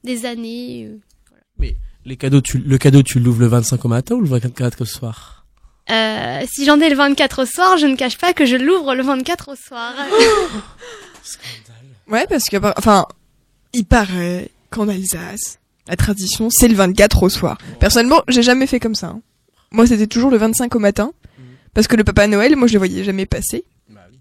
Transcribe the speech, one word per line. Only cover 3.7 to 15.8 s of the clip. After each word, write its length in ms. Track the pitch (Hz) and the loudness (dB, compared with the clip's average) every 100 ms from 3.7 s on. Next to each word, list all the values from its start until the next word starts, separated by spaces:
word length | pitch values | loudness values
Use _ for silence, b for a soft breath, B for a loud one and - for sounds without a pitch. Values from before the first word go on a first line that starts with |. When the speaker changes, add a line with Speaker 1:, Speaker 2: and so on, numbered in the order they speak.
| 120 120 | -4 -2
Speaker 2:
au 20 | |
matin 260 | 117 127 247 | -4 -2 -2
ou 60 | |
le 60 | 180 | -2
vingt-quatre 540 | 127 120 120 123 - | -2 -4 -6 -6 -6
au 40 | 117 | -10
soir ? 600 | - 117 110 - - _ _ _ _ - | -10 -12 -14 -20 -20 _ _ _ _ -6
Speaker 1:
Euh, 500 | 226 220 214 120 135 262 | -2 -2 -4 -8 -8 -8
si 160 | - 277 | -2 2
j'en 140 | 294 | 4
ai 100 | 320 | 4
le 60 | 277 | 2
vingt-quatre 480 | 285 277 277 - | 2 2 0 -2
au 20 | 254 | -6
soir, 320 | - 370 370 | 0 2 4
je 100 | 294 | 2
ne 80 | 262 | 0
cache 220 | 254 - | -4 -2
pas 140 | 349 | -2
que 120 | 349 277 | 2 2
je 100 | 247 | 2
l'ouvre 380 | 262 370 277 262 | 2 0 0 -2
le 80 | |
vingt-quatre 480 | 262 269 262 349 - | -2 -2 -4 -8 -8
au 40 | 277 | -18
soir. 380 | - 247 233 247 | -16 -14 -12 -10
Speaker 2:
<gasps> 1300 | 285 427 453 415 349 214 - - 494 440 - - | -2 4 4 2 -2 -8 -16 -20 -20 -20 -20 -20
Scandale. 600 | - - - - _ 113 131 127 _ | -20 -20 -18 -20 _ -20 -20 -20 _
Speaker 3:
Ouais, 180 | 220 302 | -2 0
parce 160 | 285 - | -2 -2
que, 120 | 202 208 - | -2 0 0
enfin, 280 | 220 202 - - _ _ _ _ _ | 4 4 2 -8 _ _ _ _ _
il 120 | 247 202 | -6 0
paraît 640 | 247 196 180 175 180 - _ _ | 2 2 -4 -4 -6 -10 _ _
qu'en 180 | 226 208 | -6 -4
Alsace, 680 | 190 185 165 175 202 - - _ _ | -4 -6 -8 -10 -12 -12 -14 _ _